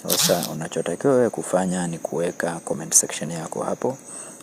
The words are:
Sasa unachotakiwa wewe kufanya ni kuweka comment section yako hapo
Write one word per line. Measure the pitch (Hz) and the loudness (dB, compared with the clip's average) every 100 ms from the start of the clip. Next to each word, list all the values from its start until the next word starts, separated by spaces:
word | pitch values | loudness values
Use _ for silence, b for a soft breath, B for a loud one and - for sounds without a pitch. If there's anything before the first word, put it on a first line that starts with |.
| 87 | -2
Sasa | 87 - 90 - | 2 4 4 2
unachotakiwa | 78 82 - 82 85 139 131 | -4 -4 -2 -2 0 4 6
wewe | 117 | 4
kufanya | - - 90 92 90 87 | 2 0 2 2 0 -2
ni | 82 | -4
kuweka | - - 175 - 170 170 | -4 -2 -2 0 -2 -4
comment | - - 160 | -4 -6 2
section | - - - 156 | 4 4 -2 -4
yako | 165 160 - | -4 -6 -4
hapo | - 98 123 135 B B B B | -2 0 -2 -4 B B B B